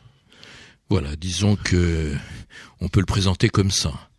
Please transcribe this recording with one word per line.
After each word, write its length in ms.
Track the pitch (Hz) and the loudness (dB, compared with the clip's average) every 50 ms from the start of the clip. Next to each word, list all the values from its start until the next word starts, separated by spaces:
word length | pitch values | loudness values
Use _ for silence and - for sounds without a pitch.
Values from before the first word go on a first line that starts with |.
| _ - _ _ _ _ - - - - - - - - - _ _ _ | _ -20 _ _ _ _ -20 -20 -20 -20 -20 -20 -20 -20 -20 _ _ _
Voilà, 240 | 98 92 71 71 76 | 0 0 0 -2 -8
disons 400 | 78 80 92 87 82 101 101 104 | -8 -8 -8 -4 0 2 2 2
que 580 | 90 - - 92 90 87 87 82 80 80 76 73 69 - - - - - _ - - - - _ _ | 2 0 2 2 4 4 2 2 0 -2 -2 -4 -6 -8 -10 -16 -16 -18 _ -20 -20 -20 -20 _ _
on 80 | 87 92 | -8 0
peut 120 | - 107 | 0 0
le 60 | 92 | 2
présenter 420 | - - 101 95 98 90 - - 110 | 2 0 0 2 2 2 2 0 2
comme 220 | - - 98 98 | 4 2 2 2
ça. 400 | 95 - - 82 - - - _ _ | 2 0 -2 -2 -6 -6 -14 _ _